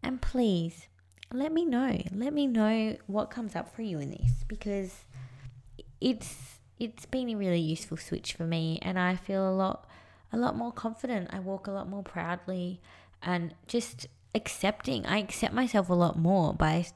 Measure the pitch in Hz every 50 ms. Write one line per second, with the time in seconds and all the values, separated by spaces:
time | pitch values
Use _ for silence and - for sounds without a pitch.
0 | - - 262 254 - - - 254 247 220 190 175 165 165 170 - - - _ _
1 | _ _ - - - _ - 247 277 311 320 320 349 330 247 240 262 262 233 -
2 | - - 190 196 233 277 294 294 285 277 240 220 214 214 220 226 220 220 - -
3 | - - 196 208 208 214 - - 233 208 - 170 - - - - 226 214 180 156
4 | 143 139 - - - 120 120 - - - - 214 - 208 202 196 190 185 - -
5 | - - - - - - - - - - - - - - - - - - - -
6 | - 254 254 214 - - - - - - - - - - - _ 233 226 233 -
7 | - - - 262 254 240 226 208 202 185 175 170 165 156 160 165 - - - 156
8 | - - - - - - - - 170 165 165 165 160 160 160 - - - 185 185
9 | 180 180 185 180 - - 196 190 190 190 185 190 190 190 - - - - - -
10 | - - - - _ - - 226 240 247 - 220 233 240 240 - - 226 220 -
11 | - 247 247 208 180 - - 190 185 185 196 190 190 - 196 196 - 170 196 202
12 | 196 - - 175 165 165 175 180 180 - 185 180 180 180 185 180 - - - -
13 | - - - _ - 175 180 175 170 165 - - - - - 240 233 - - -
14 | - - - _ - - - 220 - - - - - 190 208 - - - 269 233
15 | 180 - 185 214 208 208 - - - - - 226 254 240 - 214 190 175 180 175
16 | 175 165 - - 160 165 190 196 170 156 - 160 - 156 147 165 175 - -